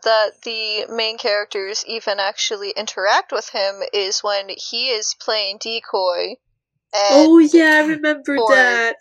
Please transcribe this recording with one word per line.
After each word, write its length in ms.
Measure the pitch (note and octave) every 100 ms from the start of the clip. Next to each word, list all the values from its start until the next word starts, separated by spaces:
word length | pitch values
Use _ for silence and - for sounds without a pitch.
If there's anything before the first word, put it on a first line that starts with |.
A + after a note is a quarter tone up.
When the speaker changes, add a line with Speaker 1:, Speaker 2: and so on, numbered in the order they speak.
Speaker 1:
that 380 | A3 A3 G#3+ -
the 420 | A#3 A3+ A3 G#3+ -
main 300 | A3+ A3 A3+
characters 640 | A#3 G#3 G#3 G#3 F#3+ G#3 -
even 320 | A3+ A3 G3+
actually 520 | G3 A3 - G#3+ G3+
interact 600 | - G#3+ - F#3+ C4+ -
with 180 | A3+ -
him 320 | A#3 G3 G3 F#3
is 280 | G3+ F#3+ G#3
when 260 | G#3 G3+ G3
he 400 | - - A#3 B3+
is 260 | A3+ G#3+ -
playing 380 | - A3 G3 G3+
decoy. 760 | A3+ A3+ - G#3 F#3 F3 F3+ - _ _ _ _ _
And 340 | G#3 G3+ C#4 D#4
Speaker 2:
Oh, 100 | E4
yeah, 360 | D4+ E4 D#4 D4+
I 40 | D4+
remember 480 | D#4 D4+ D4+ C4+ C#4
Speaker 1:
for 180 | A3 C4
Speaker 2:
that. 420 | B3 A#3 A#3 -